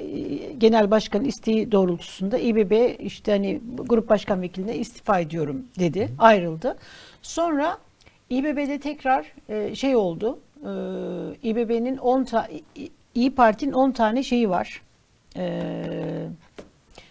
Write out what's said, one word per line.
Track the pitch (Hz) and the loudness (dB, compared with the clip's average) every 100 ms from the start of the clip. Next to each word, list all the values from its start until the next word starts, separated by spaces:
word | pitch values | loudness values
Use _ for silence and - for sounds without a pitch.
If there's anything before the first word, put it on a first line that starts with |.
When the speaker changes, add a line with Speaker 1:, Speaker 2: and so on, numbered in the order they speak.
| - - - - - 247 | -8 -8 -6 -6 -8 4
Speaker 1:
genel | 220 226 202 | 6 6 6
başkanın | 214 - 208 - | 4 2 -2 -2
isteği | - 226 220 196 | -2 0 0 2
doğrultusunda | 202 185 170 - - 190 254 | 4 4 0 -6 -6 -2 0
İBB | 240 220 190 214 247 - | 2 2 4 4 2 0
işte | 196 - - | -8 -6 0
hani | 202 196 196 233 247 | 0 0 -4 -8 -10
grup | - 226 226 | 0 2 4
başkan | 202 - 190 | 2 2 -2
vekiline | 180 185 196 240 | -2 -6 -6 -6
istifa | 233 - - 185 | -8 -6 0 0
ediyorum | 160 165 147 135 - 185 | 0 -2 -4 -4 -10 -2
dedi. | 170 165 | -2 0
Speaker 2:
Hı | 123 | -4
hı. | 127 | 4
Speaker 1:
Ayrıldı. | 226 208 170 160 247 381 - - - - | 6 6 2 -4 -6 -6 -12 -20 -20 -20
Sonra | - 320 339 285 311 415 _ _ _ _ _ | -10 -4 0 0 -2 -4 _ _ _ _ _
İBB'de | 247 302 285 277 285 | -2 -2 -2 -2 -4
tekrar, | 285 294 262 262 294 - - | -6 -4 0 0 0 -16 -8
e, | 214 208 202 | -6 -6 -2
şey | 269 247 | 2 2
oldu. | 185 165 220 302 - 294 | 2 -2 -4 -6 -14 -16
E, | 277 190 185 190 180 180 - - 226 | -10 -8 -6 -6 -6 -8 -10 -6 -4
İBB'nin | 220 226 233 247 262 | -2 0 -2 -2 -2
on | 247 262 | 0 2
ta-, | 247 226 - | 2 -2 -4
İ-, | 151 - - | -10 -16 -16
İ-, | - - _ 233 | -16 -16 _ 0
İYİ | 262 262 | 0 6
Parti'nin | 226 208 277 | 4 4 0
on | 262 269 | 2 2
tane | 247 220 247 | 4 2 2
şeyi | - 240 214 | 0 2 2
var. | 180 220 - - _ _ _ _ 185 | 0 -2 -10 -20 _ _ _ _ -6
E, | 180 170 170 175 170 175 165 165 160 170 _ - - _ _ - - | -4 -4 -4 -6 -6 -6 -6 -6 -8 -12 _ -20 -20 _ _ -20 -20